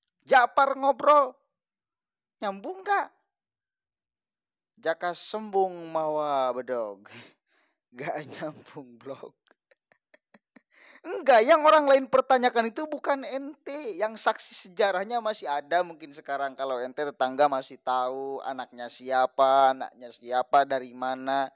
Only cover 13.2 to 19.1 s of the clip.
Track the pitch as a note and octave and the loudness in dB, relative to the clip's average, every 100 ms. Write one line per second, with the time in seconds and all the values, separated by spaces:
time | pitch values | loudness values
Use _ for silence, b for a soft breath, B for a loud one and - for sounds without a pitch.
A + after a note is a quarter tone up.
13.2 | A#3 C4 C#4 - - C#4+ C4+ E3+ G#3+ A3 | -4 -10 -10 -16 -14 -12 -10 -6 -6 -2
14.2 | A3 A3 - - F#3+ F3 G3+ F3+ G3+ A#3 | -2 -2 -8 -14 -12 0 0 0 -4 -4
15.2 | G#3+ G#3+ D#3+ C#3+ C#3+ E3+ F3 D#3 D3 C#3+ | -4 -6 -4 -4 0 0 0 -8 -20 -18
16.2 | D3 C#3 C#3 C3 C3+ B2 B2+ B2+ D3 B2 | -8 -6 -6 -6 -6 -4 -6 -6 -6 -2
17.2 | C3 C3 D3 C3+ - C3 - B2+ B2+ C3+ | -2 4 2 2 -6 -10 -4 -2 -2 -6
18.2 | C3+ C3+ - C3 A#2+ A#2+ A#2+ - B2+ | -8 -8 -10 -10 -12 -14 -14 -12 -2